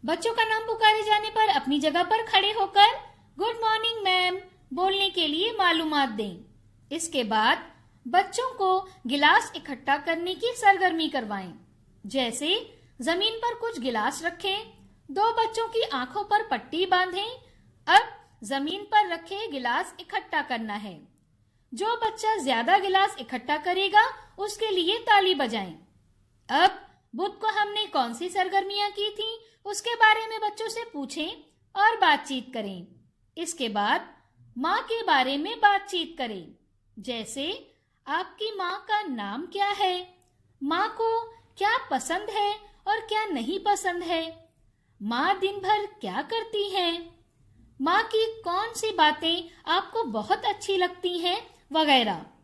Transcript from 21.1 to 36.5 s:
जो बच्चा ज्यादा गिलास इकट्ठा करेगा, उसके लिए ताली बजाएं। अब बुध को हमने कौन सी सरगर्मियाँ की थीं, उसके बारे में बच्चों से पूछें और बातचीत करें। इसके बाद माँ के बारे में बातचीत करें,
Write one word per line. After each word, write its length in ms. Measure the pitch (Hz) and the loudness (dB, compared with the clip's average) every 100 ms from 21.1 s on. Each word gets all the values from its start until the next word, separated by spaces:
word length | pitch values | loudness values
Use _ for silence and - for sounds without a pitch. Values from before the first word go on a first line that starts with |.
| _ _ _ _ _ _ | _ _ _ _ _ _
जो 220 | 226 415 466 | -6 -2 0
बच्चा 420 | 440 440 427 440 | -2 0 0 0
ज्यादा 400 | 269 226 240 392 | 0 0 4 4
गिलास 380 | 381 381 392 381 | 4 4 2 0
इकट्ठा 380 | 254 254 240 302 | -8 -8 -2 -2
करेगा, 500 | 330 359 392 415 480 - - - | 0 0 4 6 6 0 -18 -8
उसके 320 | 403 415 440 | -8 -4 -2
लिए 280 | 370 339 453 | 0 0 0
ताली 380 | 466 415 381 294 | 4 6 6 2
बजाएं। 400 | 254 220 190 160 _ _ _ _ _ _ - | 0 -2 -6 -12 _ _ _ _ _ _ -2
अब 360 | - 208 - - _ _ 233 | 4 4 4 -16 _ _ -6
बुध 240 | 392 - | -6 -2
को 80 | 440 | -2
हमने 380 | 415 415 415 415 | 0 0 -2 -2
कौन 280 | 294 240 | 0 0
सी 160 | 233 359 | -2 -4
सरगर्मियाँ 600 | 381 370 392 392 403 415 | -2 2 0 0 -2 -2
की 180 | 403 415 | -2 -4
थीं, 280 | 415 440 453 - _ 403 | -4 -8 -8 -16 _ -8
उसके 300 | 415 466 466 | -6 -4 4
बारे 300 | 440 440 453 | 6 6 0
में 120 | 440 | -4
बच्चों 280 | 427 415 440 | -4 -4 -8
से 160 | 453 466 | -6 -8
पूछें 360 | 294 269 320 311 440 - _ _ 381 | -8 -8 -6 -8 -8 -18 _ _ 2
और 220 | 427 453 | 2 6
बातचीत 540 | 359 294 - 262 - | 4 4 0 -8 -6
करें। 340 | 240 202 180 170 - _ _ _ - | -8 -8 -10 -14 -20 _ _ _ -10
इसके 320 | 330 - 233 | -8 -4 -4
बाद 380 | 208 208 330 - - _ _ - - | 0 2 0 -2 -20 _ _ -18 -6
माँ 240 | 311 415 | -2 -2
के 200 | - 453 | -2 -4
बारे 340 | 453 285 262 277 | 2 2 2 -2
में 200 | 339 466 | -4 2
बातचीत 580 | 427 392 392 359 320 - | 4 4 -2 -6 -6 -6
करें, 360 | 247 202 160 | -8 -8 -14